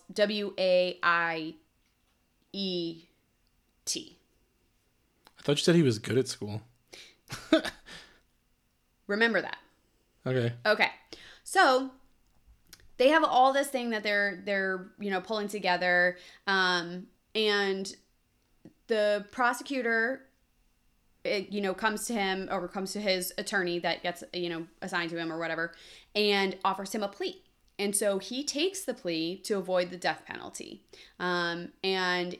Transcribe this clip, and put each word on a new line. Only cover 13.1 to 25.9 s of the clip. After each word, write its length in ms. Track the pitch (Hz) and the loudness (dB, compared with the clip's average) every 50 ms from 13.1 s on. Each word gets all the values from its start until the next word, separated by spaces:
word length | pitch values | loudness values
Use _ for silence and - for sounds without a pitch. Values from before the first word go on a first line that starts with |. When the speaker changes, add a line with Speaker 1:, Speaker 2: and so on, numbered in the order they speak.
| 311 320 311 | 8 6 6
Speaker 1:
all 300 | - - 254 262 269 269 | 4 6 6 6 6 6
this 140 | 277 285 277 | 4 0 0
thing 220 | - 247 240 233 | -2 -4 -2 -2
that 140 | 226 214 202 | -4 -2 -2
they're, 380 | 214 208 202 202 202 185 180 196 | 0 0 2 0 0 -2 -4 -4
they're, 460 | 208 202 196 190 190 190 185 185 - - - | -2 -2 0 0 0 -2 -4 -6 -12 -12 -8
you 100 | 208 202 | -4 -4
know, 120 | 196 185 | -2 -2
pulling 260 | 185 - 226 214 208 202 | -2 -4 -4 -4 -4 -4
together. 680 | 214 202 190 180 180 175 180 180 180 180 180 180 180 - - - - - _ 202 | -6 -2 0 0 0 2 2 4 4 4 4 4 2 -2 -8 -20 -20 -8 _ 0
Um, 600 | 196 190 185 180 180 175 170 170 180 180 196 - _ _ _ _ - | 2 2 4 4 2 0 -2 -4 -8 -10 -12 -14 _ _ _ _ -2
and 580 | 220 220 208 202 202 202 196 190 190 190 - - - _ _ _ _ _ _ _ _ _ _ _ _ - - - _ _ - | 0 2 2 2 2 2 0 -2 -2 -6 -8 -12 -14 _ _ _ _ _ _ _ _ _ _ _ _ -20 -20 -20 _ _ -2
the 380 | 226 214 208 208 208 202 202 - | 0 2 2 2 2 0 -2 -6
prosecutor, 960 | - 262 247 240 254 - 269 - 285 254 226 233 226 226 226 247 269 262 - _ _ _ _ _ _ _ _ _ _ _ _ _ _ _ _ _ _ _ - | -2 0 0 0 0 -2 -4 -6 -4 -2 0 0 2 2 2 0 -2 -4 -10 _ _ _ _ _ _ _ _ _ _ _ _ _ _ _ _ _ _ _ -4
it, 280 | - 202 202 185 - | -4 -2 -2 -4 -4
you 100 | 196 208 | -4 -2
know, 120 | 202 190 185 | -2 -2 -2
comes 320 | 190 226 214 208 208 - - | 0 0 0 0 -2 -4 -4
to 60 | 240 | -2
him 340 | 208 196 190 190 190 190 - | 0 0 0 0 -2 -4 -4
or 160 | 196 190 175 175 | -4 -4 -4 -6
comes 260 | - 190 190 185 - | -6 -6 -6 -6 -6
to 80 | 208 | -4
his 320 | 214 196 190 185 180 - - - | 0 0 0 0 -2 -4 -6 -8
attorney 420 | 202 - 214 196 180 175 175 175 | -6 -2 -2 0 0 0 -2 -2
that 240 | 175 170 - - - | -2 -2 -2 -2 -4
gets, 200 | 175 175 - - - - | -6 -6 -6 -10 -12 -8
you 160 | 180 175 170 | -6 -6 -4
know, 180 | 170 165 165 - - _ | -4 -6 -8 -10 -12 _
assigned 280 | - 180 185 175 170 165 | -8 -6 -4 -4 -4 -4
to 60 | 170 165 | -4 -6
him 140 | 165 165 | -6 -6
or 80 | 160 165 | -6 -4
whatever, 340 | 165 165 165 165 165 170 - - - - | -4 -4 -4 -4 -4 -6 -8 -12 -20 -20